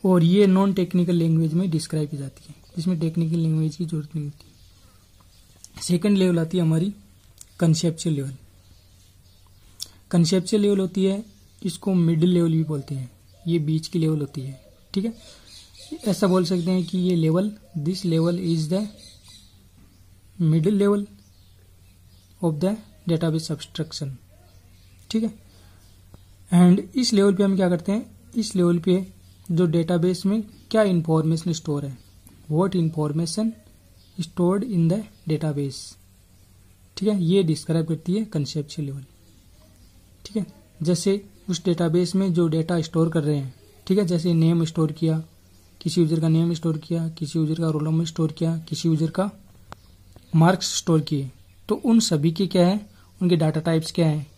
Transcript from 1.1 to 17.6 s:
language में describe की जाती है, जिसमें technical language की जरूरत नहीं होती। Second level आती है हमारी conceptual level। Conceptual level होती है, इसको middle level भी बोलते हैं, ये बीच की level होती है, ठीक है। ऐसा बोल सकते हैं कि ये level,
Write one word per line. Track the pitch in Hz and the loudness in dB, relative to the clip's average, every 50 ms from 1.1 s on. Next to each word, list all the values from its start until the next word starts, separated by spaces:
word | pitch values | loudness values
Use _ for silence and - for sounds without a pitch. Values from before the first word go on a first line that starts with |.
| 180 | 2
language | 175 165 165 160 160 165 160 147 | 2 2 2 2 2 2 2 0
में | 170 185 190 | 0 -2 0
describe | 160 156 156 - - 156 151 147 | -2 -4 -4 -4 -4 -4 -4 -4
की | 151 | -6
जाती | 139 139 135 - - - - | -10 -10 -12 -14 -18 -20 -20
है, | 147 - - - - | -20 -20 -20 -14 -10
जिसमें | 175 160 180 185 160 | -6 -2 -2 -2 -2
technical | 160 160 160 165 165 160 165 | -2 -4 -2 -2 -2 0 0
language | 170 160 160 160 156 156 156 156 | 0 0 0 0 0 0 -2 -2
की | - 180 | -6 -8
जरूरत | 156 170 156 147 151 - | -6 -6 -6 -8 -6 -8
नहीं | 160 147 | -8 -8
होती। | 147 147 - - - _ - - - _ _ - - _ - _ _ _ - - - _ - - _ - - - - - - | -8 -12 -14 -20 -20 _ -20 -20 -20 _ _ -20 -20 _ -20 _ _ _ -20 -20 -20 _ -20 -20 _ -20 -20 -20 -20 -18 -12
Second | - - 175 170 175 208 202 | -4 -2 -2 0 2 2 2
level | 190 185 185 175 165 | 4 4 2 2 2
आती | 160 165 185 | 0 0 0
है | 185 170 | 0 2
हमारी | 160 160 160 175 202 202 - - - - - _ - - - - _ - - | 2 2 2 0 -2 -4 -10 -18 -20 -20 -20 _ -20 -20 -20 -20 _ -6 0
conceptual | 180 165 156 160 - 170 160 - - 175 156 | 2 2 2 4 2 -2 -4 -2 -4 -2 -2
level। | 139 135 139 135 - - - _ - _ - - - _ _ _ _ - _ _ - _ - _ _ _ _ - - - - - - - - - - - _ | -2 -4 -8 -10 -14 -20 -20 _ -20 _ -20 -20 -20 _ _ _ _ -20 _ _ -20 _ -20 _ _ _ _ -20 -20 -20 -20 -16 -16 -16 -16 -16 -20 -12 _
Conceptual | - 175 170 156 196 185 180 - - 208 | 2 2 2 4 2 0 0 0 0 2
level | 202 202 202 190 | 2 2 2 2
होती | 190 180 190 196 190 | 0 -2 -2 0 0
है, | 190 196 202 226 - - - - - _ - | 0 0 -2 -8 -14 -20 -20 -20 -20 _ -8
इसको | - 190 160 - - 202 190 | -8 -8 -8 -4 -4 0 2
middle | 180 170 165 170 156 165 180 | 2 2 2 2 2 2 2
level | 180 175 170 170 | 4 2 2 2
भी | 160 160 160 | 2 0 0
बोलते | 156 156 143 135 - 143 | -2 -4 -6 -6 -8 -8
हैं, | 135 131 120 - _ _ - - _ - | -8 -8 -10 -16 _ _ -20 -20 _ -4
ये | 170 165 170 | -2 -2 0
बीच | 151 151 156 160 160 | 0 0 -2 -2 -4
की | - - 175 | -4 -4 -2
level | 160 156 156 151 | 0 0 0 -2
होती | 147 139 - 143 | -4 -6 -8 -10
है, | 131 135 135 - - - - _ - _ - | -10 -10 -14 -16 -20 -20 -20 _ -20 _ -6
ठीक | 196 190 | -4 -4
है। | 233 226 - - - - - - - - - - - - - - - 311 - - | -4 -8 -10 -20 -20 -20 -20 -20 -20 -20 -20 -20 -20 -20 -20 -18 -16 -16 -8 -4
ऐसा | 214 180 - - | -4 -2 0 2
बोल | 190 180 185 180 | 2 2 2 2
सकते | 160 190 180 165 180 | 0 -2 -2 0 0
हैं | 185 185 175 | 0 0 -2
कि | - - | -2 -2
ये | 185 180 185 180 | -2 0 2 2
level, | 170 160 160 160 180 196 214 208 - | 2 2 2 2 2 0 -2 -6 -10